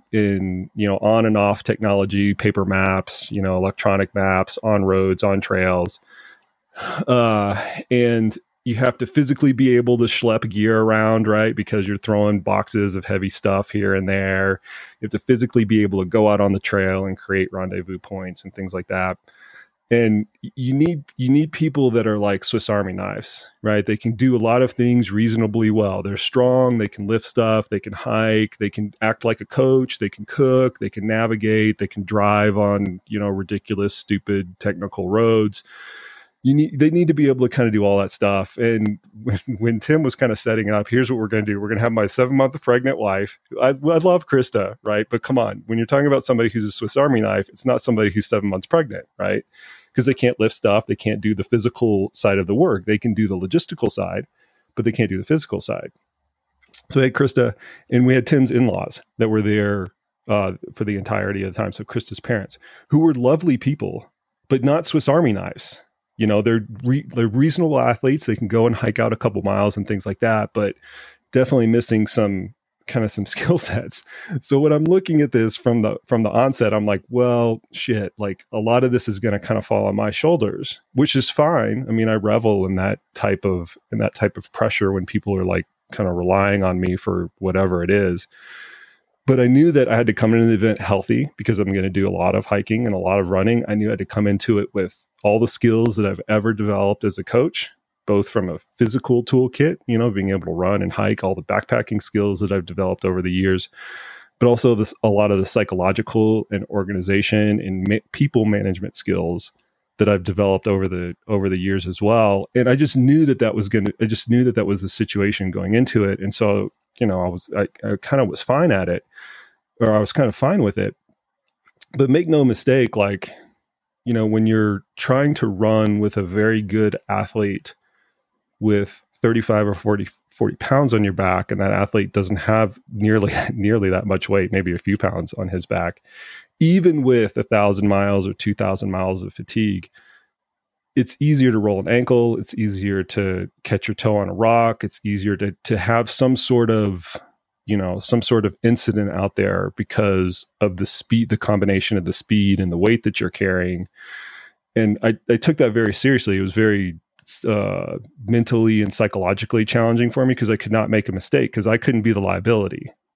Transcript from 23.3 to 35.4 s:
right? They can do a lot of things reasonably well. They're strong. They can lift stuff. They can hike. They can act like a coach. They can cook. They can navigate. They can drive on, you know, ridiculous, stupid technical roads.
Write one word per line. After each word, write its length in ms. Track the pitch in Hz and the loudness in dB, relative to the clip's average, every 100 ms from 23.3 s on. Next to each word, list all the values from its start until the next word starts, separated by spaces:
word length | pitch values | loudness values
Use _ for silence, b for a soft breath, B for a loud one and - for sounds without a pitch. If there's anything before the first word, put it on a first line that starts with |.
| - - _ | -16 -20 _
right? 240 | 110 104 101 | -2 0 0
They 120 | 107 | -2
can 160 | 117 | -4
do 220 | 110 131 123 | 0 2 2
a 20 | |
lot 240 | 113 123 | 2 2
of 100 | 127 | 2
things 400 | - 120 123 104 | 0 2 2 2
reasonably 580 | 101 113 113 107 113 110 | 0 0 2 0 0 2
well. 320 | 107 104 95 | 2 0 -2
They're 140 | 95 95 | -4 -4
strong. 640 | - 131 123 127 127 120 | -2 2 2 4 2 0
They 100 | 104 | -2
can 200 | - 101 | -4 -4
lift 180 | 113 - | -2 -2
stuff. 440 | - 113 110 - | -4 0 0 0
They 100 | 104 | -6
can 140 | 107 | -8
hike. 640 | 98 - 110 110 110 110 - | -10 -4 -2 2 0 0 -4
They 120 | 104 | -6
can 240 | - 104 - | -6 -8 -4
act 240 | 110 - 113 | -2 0 -2
like 160 | 113 | -4
a 40 | 98 | -4
coach. 520 | - 131 131 127 - | 0 2 2 0 -4
They 100 | 104 | -8
can 160 | - 104 | -8 -10
cook. 540 | - 135 131 127 - | 0 2 4 2 -2
They 100 | 101 | -8
can 160 | - 104 | -6 -2
navigate. 760 | 110 113 110 107 110 110 107 | 0 0 0 0 2 2 0
They 80 | 98 | -4
can 160 | - | -8
drive 540 | 95 107 101 104 104 101 | -4 0 4 4 4 2
on, 440 | 101 101 98 92 - | 2 0 -2 -6 -8
you 120 | 104 | -6
know, 80 | 101 | -4
ridiculous, 640 | 98 92 101 - 101 101 | -4 -4 -6 -4 -4 -2
stupid 640 | - - 101 - 101 90 95 | -4 -4 -4 -2 -4 -4 -6
technical 500 | 104 87 98 - 90 | -6 -4 -6 -6 -2
roads. 540 | 110 113 113 | 2 4 4